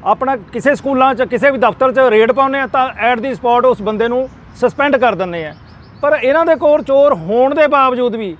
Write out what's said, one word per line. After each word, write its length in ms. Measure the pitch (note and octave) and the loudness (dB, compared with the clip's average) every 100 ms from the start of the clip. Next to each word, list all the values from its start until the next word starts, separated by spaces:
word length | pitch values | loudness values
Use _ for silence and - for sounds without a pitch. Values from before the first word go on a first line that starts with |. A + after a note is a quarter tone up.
ਆਪਣਾ 320 | F3+ G#3+ C4 C4+ | -2 -2 -2 -6
ਕਿਸੇ 400 | F3+ A#3+ B3+ C#4+ | -6 -4 -2 -2
ਸਕੂਲਾਂ 400 | C4+ C4 C4 B3+ | -2 0 0 0
'ਚ, 80 | |
ਕਿਸੇ 280 | A3 A#3+ C4 | -4 0 0
ਵੀ 60 | C4+ | 2
ਦਫ਼ਤਰ 340 | A#3 F#3 C4 | 0 2 0
'ਚ 80 | B3 | 2
ਰੇਡ 320 | C4 G#3+ A3+ | 2 4 2
ਪਾਉਂਦੇ 280 | A#3+ C4+ C4+ | 2 0 -2
ਆ, 80 | C4 | -4
ਤਾਂ 220 | C4+ C4 - A3+ | -2 -4 -2 -2
at 80 | B3 | -2
the 100 | C4 | -4
spot 340 | B3 B3 A#3+ B3+ | -4 0 2 2
ਉਸ 160 | A3+ | 0
ਬੰਦੇ 260 | G#3 G#3+ A#3 | -4 -2 -2
ਨੂੰ 220 | B3 C4 - - - | -2 -6 -10 -20 -4
ਸਸਪੈਂਡ 420 | B3 - C#4+ C4 | -4 0 0 2
ਕਰ 180 | A#3+ F#3+ | 0 0
ਦਿੰਦੇ 300 | F3+ E3+ D#3 | -6 -6 -10
ਆ। 100 | D3+ - - - - | -14 -20 -20 -20 -6
ਪਰ 180 | C#4+ D4 | -2 0
ਇਹਨਾਂ 220 | A#3+ D4 E4 | 0 0 2
ਦੇ 100 | D#4+ | 2
ਕੋਲ 280 | D4+ D4+ | 2 0
ਚੋਰ 300 | A#3+ C4+ C#4+ | 2 2 2
ਹੋਣ 420 | B3 E3 A3+ C4 D4 | 2 -2 0 0 2
ਦੇ 120 | D4+ | 2
ਬਾਵਜੂਦ 480 | C#4 C4 B3+ B3 A3+ | 2 0 0 -4 -4
ਵੀ 220 | G#3 D#3+ | -10 -12